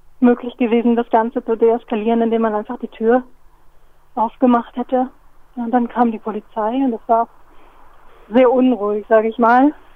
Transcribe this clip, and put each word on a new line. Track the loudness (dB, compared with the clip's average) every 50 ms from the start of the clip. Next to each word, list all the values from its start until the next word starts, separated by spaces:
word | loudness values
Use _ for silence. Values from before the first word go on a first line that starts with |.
| _ -20 -4 0
möglich | 2 2 2 0 -4 -10 -6
gewesen, | -4 -2 0 0 0 0 0 0
das | 0 0 0
Ganze | 0 0 0 -2 -4 -6 -6
zu | -6 -2
deeskalieren, | 0 0 0 0 -2 -4 -6 -6 -4 -2 -2 0 0
indem | 0 0 -2 -2 -2
man | -2 -4
einfach | -4 -6 -8 -10 -12
die | -12 -14
Tür | -10 -4 0 0 0 0 -2 -6 -16 -20 -20 -20 -20 _ -20 -20 -20 -20 -20 -20 _ _ _ _ -6
aufgemacht | -4 -4 -4 -2 0 0 2 2 0 -2 -6 -10
hätte. | -10 -6 -4 -4 -4 -4 -4 -8 _ _ -20 -20 -20 -20 _ _
Und | -12 -6 -2
dann | -2 -2 -2
kam | -2 -2 -2 -2 -2
die | -2 -6
Polizei | -8 -10 -10 -10 -12 -10 -6 -4 -4 -2 -2 -2 -2
und | -2
das | -4 -4 -2
war | 0 0 0 0 -4 -8 -18 -20 -20 -20 -20 -20 -20 -20 -20 -20 -20 -20 -20 -20 -20 -20 -20 -12 0
sehr | 2 4 4 4
unruhig, | 4 4 2 2 0 0 -2 -4 -4 -6 0
sag | 2 2 2 2
ich | 0 0
mal. | 0 2 4 4 4 4 2 0 -4 -12 -20 -20